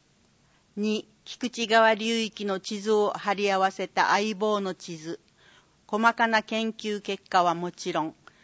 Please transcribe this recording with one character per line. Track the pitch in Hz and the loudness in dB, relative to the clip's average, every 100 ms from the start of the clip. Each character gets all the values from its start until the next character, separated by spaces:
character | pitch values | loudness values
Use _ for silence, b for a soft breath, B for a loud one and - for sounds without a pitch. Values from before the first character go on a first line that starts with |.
| _ _ _ _ _ b b | _ _ _ _ _ b b
二、 | 202 214 214 - _ - | -4 -2 -2 -6 _ -20
菊 | - 240 | -8 -6
池 | 233 220 | -4 2
川 | 226 220 | 6 6
流 | 214 220 226 | 4 0 0
域 | 220 - 202 | -2 -4 -4
の | 190 | -4
地 | - 208 | -6 -4
図 | 208 | 0
を | 214 208 | 2 2
貼 | - 208 | 0 -2
り | 190 202 | 0 0
合 | 190 | 2
わ | 190 | 2
せ | - 180 | 0 -4
た | 190 143 | 0 2
相 | 185 220 | 2 0
棒 | 190 214 208 | -2 0 0
の | 190 | -2
地 | 180 - 165 | -6 -10 -12
図。 | 160 - _ b b b b b - | -10 -12 _ b b b b b -4
細 | 208 233 | 2 2
か | 233 226 | 4 2
な | 220 | 2
研 | - 220 226 | 0 -4 -4
究 | 214 214 208 | -6 -6 -6
結 | 202 196 - | -6 -8 0
果 | 190 | 2
は | 175 | 2
も | 170 175 | 0 -4
ち | - 185 | -8 -6
ろ | 175 | -4
ん、 | 156 - _ b | -4 -8 _ b